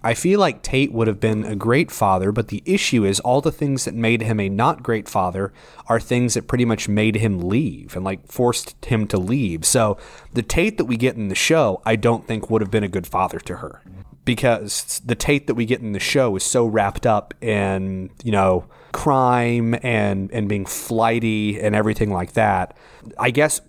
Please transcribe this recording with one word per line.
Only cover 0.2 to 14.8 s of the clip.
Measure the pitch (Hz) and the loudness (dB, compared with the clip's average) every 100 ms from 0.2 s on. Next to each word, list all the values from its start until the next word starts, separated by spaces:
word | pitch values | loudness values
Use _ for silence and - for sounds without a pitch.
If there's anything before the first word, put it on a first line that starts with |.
| 180 202 | 2 4
like | 185 117 | 2 0
Tate | - 131 143 | -2 0 0
would | 113 113 | 2 0
have | 101 | 2
been | 113 107 | 0 0
a | 110 104 | -4 -4
great | 110 131 156 | 0 2 0
father, | - 104 92 95 | 0 2 2 0
but | 110 110 | -2 -2
the | 104 - | -6 -2
issue | 196 - 123 | 0 2 2
is | 98 101 | 2 0
all | - 131 | 2 2
the | 151 | 0
things | - 143 135 - | -2 -2 -2 -4
that | 113 | -2
made | 113 117 | 0 0
him | 110 107 | 0 -2
a | 98 | 0
not | 98 127 165 | 0 0 0
great | 120 113 101 | -2 -4 -2
father | 104 92 92 98 - - - - | -2 -2 -2 -6 -8 -20 -12 -2
are | 113 | -2
things | - 123 123 113 | 0 0 2 0
that | - | -2
pretty | 123 123 | 0 2
much | 110 - | 0 0
made | 104 110 107 | 2 2 2
him | 110 95 | 0 0
leave | 87 98 151 69 - 95 | 0 0 0 -6 -10 -8
and, | 95 | -6
like, | 95 - | -6 -8
forced | - 123 120 - - - | 0 2 0 -6 -12 -2
him | 113 104 | -2 0
to | 101 | -2
leave. | 92 135 107 80 - | 0 0 0 -2 0
So | 127 110 101 - - - | 2 2 0 -8 -20 -8
the | 123 | -6
Tate | 113 - 208 214 | -2 0 0 0
that | 127 | -2
we | 117 | 0
get | 127 117 | 0 -2
in | 104 | -4
the | 95 | -2
show, | - 165 123 92 | 2 2 2 0
I | - 113 | 0 2
don't | 117 113 - | 2 0 -2
think | 110 - | -6 0
would | 110 | 0
have | 101 | 0
been | 107 | 0
a | 101 | 0
good | 95 87 | -4 -4
father | 92 92 82 | -2 -2 -4
to | - 87 | -10 -12
her, | - - - 92 - - | -12 -16 -20 -20 -20 -8
because | - 120 131 110 107 - | -2 2 2 2 0 -6